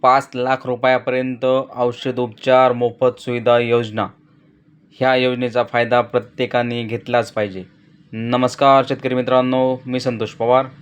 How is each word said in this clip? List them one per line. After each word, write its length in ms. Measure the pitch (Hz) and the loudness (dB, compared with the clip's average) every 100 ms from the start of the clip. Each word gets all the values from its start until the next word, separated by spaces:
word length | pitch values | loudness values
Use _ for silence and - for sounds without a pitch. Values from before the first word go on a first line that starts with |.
पाच 280 | 131 135 131 127 | 4 2 0 -6
लाख 220 | 127 131 127 | -4 -2 -4
रुपयापर्यंत 800 | 123 127 127 - 127 127 123 131 131 127 123 | -2 0 0 0 -4 -4 -4 0 0 -2 -4
औषध 440 | 123 120 135 120 | -4 -2 -6 -4
उपचार 520 | 123 110 - 127 127 | -6 -6 2 4 4
मोफत 480 | 120 120 113 127 123 | 2 -2 0 -2 -2
सुविधा 400 | - 120 117 120 | -6 -2 2 2
योजना, 480 | 120 120 113 110 95 _ _ _ _ _ _ _ _ _ | 2 0 0 -6 -6 _ _ _ _ _ _ _ _ _
ह्या 160 | 131 131 | 2 2
योजनेचा 480 | 127 123 123 120 | 2 0 -2 -2
फायदा 380 | 120 120 120 123 | -2 -2 2 0
प्रत्येकाने 840 | 117 127 110 - 123 123 120 120 | 2 -2 -4 -6 -2 -2 -2 -4
घेतलाच 480 | 110 117 - 120 110 | -6 -8 -2 -2 -2
पाहिजे. 320 | - 107 92 92 _ _ _ _ | -4 -6 -6 -16 _ _ _ _
नमस्कार 720 | 110 117 123 127 - 139 135 131 | -8 -2 0 0 2 4 4 2
शेतकरी 260 | 135 131 127 | -4 -2 -2
मित्रांनो, 640 | 123 127 127 131 131 127 127 | 2 2 2 0 0 -2 -6
मी 140 | 127 | -4
संतोष 300 | 127 117 110 | -4 -4 -6
पवार. 360 | - 117 127 131 - | -4 2 2 2 -10